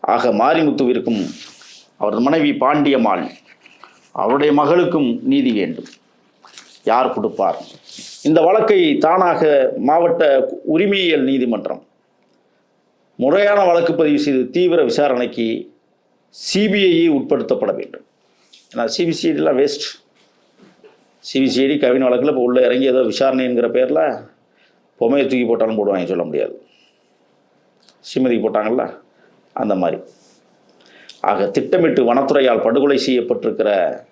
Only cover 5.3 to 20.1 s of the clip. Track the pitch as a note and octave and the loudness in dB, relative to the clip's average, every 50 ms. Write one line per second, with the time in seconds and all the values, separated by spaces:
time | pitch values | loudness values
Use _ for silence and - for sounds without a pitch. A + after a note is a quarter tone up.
5.3 | C3+ C#3+ C3 B2 A2+ G#2 F#2 D#2+ - A#2 - - - _ _ _ _ _ _ _ | 0 0 0 0 0 -2 -2 -4 -6 -10 -14 -18 -20 _ _ _ _ _ _ _
6.3 | _ _ _ - - - - - - - _ - A2 B2 C3 C#3 - - G#2 A2 | _ _ _ -20 -20 -20 -20 -20 -20 -10 _ -2 0 0 0 0 -2 -4 -6 -6
7.3 | - - G2 F2 - - - - - - _ - - - - - - - - C#3+ | -4 -2 -2 -2 -2 -4 -10 -18 -20 -20 _ -20 -20 -20 -18 -18 -18 -8 -2 2
8.3 | D#3+ E3+ D#3+ E3 F#3+ A3 G#3+ G#3+ G#3+ F#3+ F3+ D#3 C#3+ - - D#3 E3+ F#3+ F#3+ F3 | 2 4 4 4 2 2 2 2 2 2 2 2 0 2 2 2 2 4 2 2
9.3 | E3 - E3 D#3 D3 C#3 C3 B2 - - G2 B2+ D3+ E3+ E3+ E3 E3+ E3+ E3 D3+ | 2 2 2 2 2 2 2 0 -2 -2 -2 0 2 2 2 2 0 2 2 2
10.3 | C#3 C3+ - - - - - - D#3 E3 G3 G3+ G3+ G3 F#3 E3+ D#3 C#3+ C3 C3 | 2 2 0 -2 -6 -10 -6 -4 -2 0 0 0 0 0 0 0 0 0 0 0
11.3 | C3+ C3+ C3 A#2+ A#2 G2+ - - - - - _ _ _ _ _ _ _ _ _ | 0 -2 -2 -2 -2 -4 -4 -8 -10 -10 -12 _ _ _ _ _ _ _ _ _
12.3 | _ _ _ _ _ _ _ _ _ _ _ _ _ _ _ _ _ _ B2 C3+ | _ _ _ _ _ _ _ _ _ _ _ _ _ _ _ _ _ _ 0 2
13.3 | D#3 F#3+ G3+ G3+ G#3 G3+ G3 F3+ E3+ E3+ E3+ E3+ D#3+ C#3+ E3 D3+ D3 C#3+ - D3 | 2 4 4 4 4 4 4 4 4 2 2 0 0 0 2 2 2 0 0 0
14.3 | C#3 C3 B2+ B2+ - E3+ F3+ F3+ E3+ E3+ D3+ B2 A#2 - D3 C#3+ C3 B2 B2 A#2 | 0 -2 -2 -2 0 0 0 2 2 2 2 0 0 0 0 0 0 -2 -2 -4
15.3 | - - A#2 A2+ A2+ A2 - - _ _ _ _ _ _ _ _ _ _ _ _ | -4 -4 -4 -4 -4 -6 -8 -12 _ _ _ _ _ _ _ _ _ _ _ _
16.3 | _ - - - - F#3 G#3 G#3+ F#3+ G#3 G3 F#3 F3 E3 E3 E3+ D3+ C#3 - - | _ -16 -12 -4 -2 0 0 2 2 2 4 4 4 4 4 4 2 2 0 0
17.3 | D3 C3 - - C3 - - G2 - - - - - - - _ _ _ _ _ | 0 0 2 0 -2 0 0 -2 -2 -4 -6 -12 -14 -20 -20 _ _ _ _ _
18.3 | _ _ _ _ - - _ _ - A2+ A#2+ A2+ - - E3+ E3+ D#3+ - - E3+ | _ _ _ _ -20 -20 _ _ -8 -6 -4 -4 -2 -2 -2 -2 -2 -2 -2 -2
19.3 | D#3+ C#3+ D3+ D#3 C#3+ B2 C#3 D3 - - - - - - _ _ | -2 0 0 0 2 2 2 0 0 -6 -10 -12 -14 -16 _ _